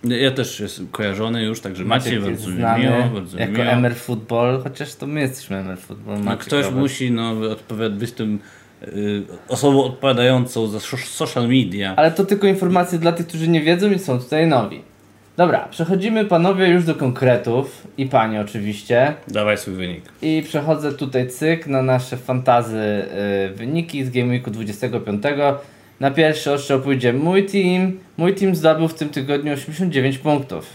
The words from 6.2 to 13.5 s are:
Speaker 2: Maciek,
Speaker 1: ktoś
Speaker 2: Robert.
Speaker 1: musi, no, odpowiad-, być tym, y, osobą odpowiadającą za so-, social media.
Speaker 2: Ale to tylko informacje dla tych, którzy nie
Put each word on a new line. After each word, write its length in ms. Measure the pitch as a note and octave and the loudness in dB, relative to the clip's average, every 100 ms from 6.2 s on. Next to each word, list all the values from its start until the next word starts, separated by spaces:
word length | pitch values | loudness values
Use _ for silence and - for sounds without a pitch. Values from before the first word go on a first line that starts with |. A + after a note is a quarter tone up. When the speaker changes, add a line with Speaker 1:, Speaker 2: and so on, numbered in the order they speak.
Speaker 2:
Maciek, 160 | G2+ G#2 | -2 -4
Speaker 1:
ktoś 240 | - C#3+ | -2 0
Speaker 2:
Robert. 160 | C#3 B2+ | 0 0
Speaker 1:
musi, 300 | C#3 C3+ B2+ | -2 -2 -2
no, 220 | A#2 A2+ A2 A2 | 0 -2 -2 -4
odpowiad-, 420 | A2 - A2 A2+ | -6 -8 -4 -4
być 200 | G2+ A#2 | -4 -6
tym, 260 | - A2 G#2 - - - _ | -4 -4 -4 -8 -20 -20 _
y, 400 | - G2 G#2 G#2 F#2+ F2 - | -12 -6 -4 -4 -6 -14 -6
osobą 360 | B2+ C#3+ C#3 | 2 4 4
odpowiadającą 800 | E3 - C#3 A#2+ B2 B2+ B2 A#2+ A2 | 2 0 2 4 4 4 2 -2 -4
za 140 | G#2 | -4
so-, 160 | - B2+ | -8 -8
social 520 | - - D#3 - A#2+ | -8 -6 -4 0 4
media. 460 | C3 G#2 G2 G2 F#2+ | 4 2 -2 -2 4
Speaker 2:
Ale 140 | D#3 | 4
to 140 | E3 | 4
tylko 220 | G3 G3+ G3+ | 2 4 4
informacje 520 | F#3+ F3+ F3+ F3+ E3+ | 2 2 2 2 2
dla 140 | E3 | 0
tych, 140 | E3+ E3 | 0 -4
którzy 220 | D#3+ | -2
nie 120 | D#3+ | 2